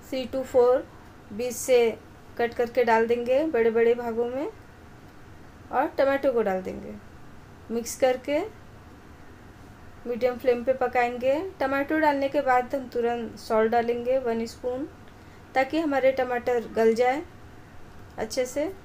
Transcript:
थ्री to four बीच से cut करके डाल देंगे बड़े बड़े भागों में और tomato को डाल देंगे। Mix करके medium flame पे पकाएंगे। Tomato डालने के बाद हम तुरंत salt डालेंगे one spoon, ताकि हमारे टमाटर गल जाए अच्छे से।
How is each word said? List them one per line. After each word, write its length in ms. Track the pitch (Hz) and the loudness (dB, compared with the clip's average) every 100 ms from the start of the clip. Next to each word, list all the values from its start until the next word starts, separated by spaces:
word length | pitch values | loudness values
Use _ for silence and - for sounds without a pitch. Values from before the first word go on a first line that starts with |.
थ्री 220 | - 262 254 | -6 -6 -4
to 160 | 262 | -6
four 400 | 254 262 247 254 330 - - - - | 0 4 6 4 0 -16 -20 -20 -14
बीच 220 | 208 247 | -8 -6
से 240 | 233 - 247 233 - - - - - | -6 4 4 4 0 -12 -20 -20 -4
cut 160 | 233 | -4
करके 280 | 233 240 254 | -2 -2 2
डाल 220 | 233 226 226 | 4 4 4
देंगे 380 | 233 240 262 320 | 0 2 2 2
बड़े 240 | 269 226 | 2 2
बड़े 240 | 226 233 | 4 4
भागों 340 | 240 240 226 240 | 2 -2 -4 -4
में 200 | 254 339 - - - - - - - - - - - - | -4 -6 -10 -20 -20 -20 -20 -20 -20 -20 -20 -20 -20 -6
और 140 | 233 311 - | -2 -2 0
tomato 340 | 269 277 277 | 0 2 2
को 100 | 233 | 0
डाल 180 | 202 185 | 0 -2
देंगे। 300 | 185 202 208 214 - - - - - - - | -6 -12 -12 -16 -18 -20 -20 -20 -20 -20 -8
Mix 260 | 226 226 - | -8 -6 0
करके 380 | 254 254 269 294 427 - - - - - - - - - - - - - - - 233 | 0 0 -2 -2 -4 -12 -20 -20 -20 -20 -20 -20 -20 -20 -20 -20 -20 -20 -20 -16 -10
medium 300 | 240 247 247 | -2 -2 0
flame 240 | 262 240 | 0 2
पे 80 | 233 | 0
पकाएंगे। 680 | 262 247 247 240 247 254 285 381 - | 0 2 2 0 0 0 0 -2 -4
Tomato 380 | 269 277 277 311 | -2 0 0 2
डालने 300 | 302 277 269 | 2 2 0
के 120 | 294 | 0
बाद 320 | 262 247 247 | 2 2 2
हम 120 | 277 247 | -6 -6
तुरंत 500 | 240 233 240 226 - | -4 -2 -4 -8 -12
salt 340 | - 220 220 | -2 0 2
डालेंगे 460 | 233 233 240 240 262 | 2 0 -2 0 0
one 240 | 247 226 233 | 0 -4 -4
spoon, 400 | - 254 254 330 - - - - - - | -6 -6 -6 -8 -12 -20 -20 -20 -20 -4
ताकि 260 | 262 269 311 | -2 0 0
हमारे 320 | 320 277 262 | 0 2 2
टमाटर 560 | 262 247 247 240 240 220 214 | 2 -2 -2 0 -2 -2 2
गल 180 | 226 | 2
जाए 280 | 226 247 277 349 - - - - - - - - - | 4 2 0 -6 -18 -20 -20 -20 -18 -18 -18 -16 -10
अच्छे 280 | 220 - 247 | -6 -4 -4
से। 240 | 285 320 381 | -2 -4 -6